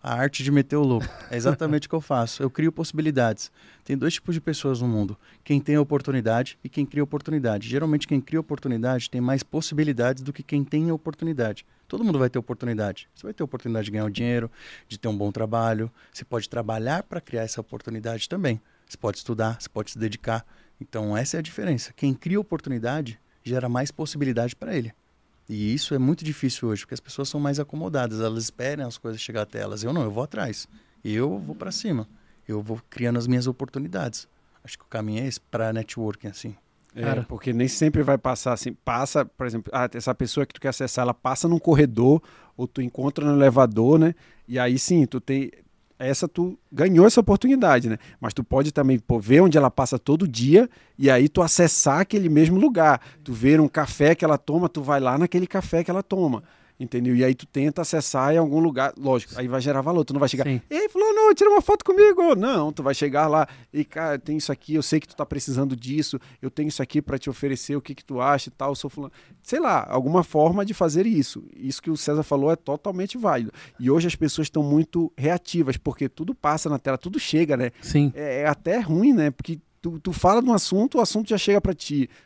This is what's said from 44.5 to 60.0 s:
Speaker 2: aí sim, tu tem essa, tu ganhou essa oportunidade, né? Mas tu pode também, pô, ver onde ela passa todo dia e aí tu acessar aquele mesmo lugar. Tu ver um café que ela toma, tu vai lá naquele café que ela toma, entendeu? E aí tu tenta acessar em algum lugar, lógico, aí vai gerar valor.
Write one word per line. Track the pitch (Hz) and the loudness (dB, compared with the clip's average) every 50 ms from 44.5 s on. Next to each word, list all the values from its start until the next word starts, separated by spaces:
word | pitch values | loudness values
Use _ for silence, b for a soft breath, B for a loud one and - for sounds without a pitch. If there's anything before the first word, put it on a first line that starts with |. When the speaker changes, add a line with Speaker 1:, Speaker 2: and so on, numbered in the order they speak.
| 123 127 | -4 -2
Speaker 2:
aí | 123 123 127 135 | 0 0 0 0
sim, | - - 180 170 135 | 0 2 4 4 4
tu | - - 127 | 4 0 -4
tem | - - 135 135 135 - - - _ _ _ _ _ _ _ - | -4 -4 -4 -4 -4 -6 -10 -16 _ _ _ _ _ _ _ -6
essa, | 127 131 139 - 180 | -4 -2 -2 -2 -2
tu | 160 - 175 175 180 - - _ _ | -4 -2 -2 -4 -4 -4 -10 _ _
ganhou | 147 131 156 190 185 165 185 | -2 0 2 6 8 10 8
essa | 226 - 240 | 10 8 6
oportunidade, | 202 - 196 - - 254 277 262 226 170 139 123 123 113 | 6 4 4 4 4 4 4 6 6 6 6 4 4 0
né? | 110 B B B B B | -2 B B B B B
Mas | 127 110 | -8 -6
tu | - - | -4 -6
pode | 117 - 123 135 143 156 | -4 0 0 2 2 2
também, | - 151 139 131 131 117 | 0 2 2 4 2 2
pô, | - - 123 113 | 2 0 0 0
ver | 98 107 131 156 | 4 6 8 8
onde | 190 185 143 151 | 8 8 8 6
ela | 139 123 | 4 4
passa | - - 135 - 139 123 | 2 0 -2 -2 -2 -4
todo | - - 147 160 202 156 | 0 0 0 2 2 0
dia | 117 110 120 139 160 208 247 240 b b b b b - | 0 0 4 8 8 8 8 6 b b b b b 2
e | 135 139 | 4 6
aí | 131 123 135 151 | 6 6 6 4
tu | - 185 | 4 2
acessar | 170 160 - - 175 156 - - - 147 135 160 | 2 4 4 4 4 4 4 4 2 4 4 2
aquele | 196 - - 208 190 165 | 2 0 0 0 2 4
mesmo | 151 151 160 160 180 190 | 6 6 6 6 6 4
lugar. | 240 302 233 170 160 151 135 120 B B B B | 4 4 4 6 6 6 6 4 B B B B
Tu | - 135 | -12 -10
ver | 123 110 120 135 151 156 | -4 2 4 6 6 6
um | 156 139 | 6 4
café | - 156 143 - - - 147 151 170 | 2 -2 -2 -2 0 2 4 4 4
que | - 175 | 4 2
ela | 156 151 139 | 2 2 0
toma, | - - 147 175 175 165 | 0 -2 0 0 0 -2
tu | - 156 | -2 -4
vai | 139 135 143 139 | -2 0 0 2
lá | 131 127 127 143 | 2 2 2 2
naquele | 175 175 - 180 185 | 0 0 0 -2 -2
café | - - 196 - - - 165 170 | -2 -4 -4 -4 -2 -2 -2 0
que | - | -2
ela | 175 190 | -4 -4
toma, | 202 - 196 190 180 147 123 104 b b b b b b b - | -4 -4 -2 0 0 0 0 -4 b b b b b b b -12
entendeu? | 127 120 - 123 120 127 123 | -10 -6 -4 -2 0 2 2
E | 123 127 | 4 4
aí | 127 131 | 2 2
tu | - - | -2 -6
tenta | - - 139 139 151 147 - | -8 -4 -2 -2 0 -2 -2
acessar | 165 - - 156 - - - 135 131 143 | -4 -2 -2 -4 -2 -2 -2 0 2 2
em | 156 165 | 4 2
algum | 165 147 143 160 | 2 2 2 2
lugar, | 165 170 131 123 135 135 - | 2 2 2 0 -2 -2 -4
lógico, | - 135 135 131 120 - - - | -4 0 0 0 0 -2 -6 -8
aí | 127 127 123 | -8 -6 -4
vai | 127 135 | -4 -2
gerar | 123 143 143 135 | -2 0 -2 0
valor. | 131 156 180 170 | 0 0 0 0